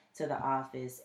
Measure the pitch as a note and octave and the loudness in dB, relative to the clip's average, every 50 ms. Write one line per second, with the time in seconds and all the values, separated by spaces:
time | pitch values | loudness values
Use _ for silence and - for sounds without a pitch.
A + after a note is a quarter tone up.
0 | _ _ - - D#3 C#3+ - - C3 C3+ C3+ C3 C3 - - C3 B2+ B2 - - | _ _ -6 -4 -2 -2 0 0 2 4 4 2 2 -2 -4 -6 -6 -6 -8 -8